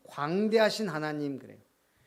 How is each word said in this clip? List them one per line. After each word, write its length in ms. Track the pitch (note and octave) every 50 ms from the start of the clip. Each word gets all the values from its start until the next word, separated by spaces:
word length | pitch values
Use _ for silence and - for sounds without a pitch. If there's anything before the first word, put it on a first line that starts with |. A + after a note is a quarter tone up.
| -
광대하신 880 | - - C#3 C#3+ D3+ E3+ G3 G#3+ A3 G#3+ A3+ A3 G#3 G#3 - A3 F#3
하나님 480 | D3+ D3+ D3+ D3+ D3+ D3 D3 C#3+ C#3
그래요. 220 | B2 A2 G#2+ G#2 G#2 - _ _ _ _ _ _ _ _